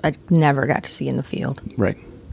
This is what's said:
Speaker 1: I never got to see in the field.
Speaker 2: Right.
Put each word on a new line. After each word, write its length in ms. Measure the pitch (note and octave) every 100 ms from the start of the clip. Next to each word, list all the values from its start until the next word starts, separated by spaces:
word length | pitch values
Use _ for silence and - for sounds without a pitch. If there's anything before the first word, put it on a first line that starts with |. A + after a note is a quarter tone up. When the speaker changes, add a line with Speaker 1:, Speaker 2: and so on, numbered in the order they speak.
Speaker 1:
I 80 | D#3 D3+ -
never 360 | E3+ D3+ C#3 C3+
got 180 | -
to 60 | -
see 180 | - C3+
in 80 | C3
the 80 |
field. 360 | C3+ - C3 C3+ - -
Speaker 2:
Right. 200 | G2 - - - -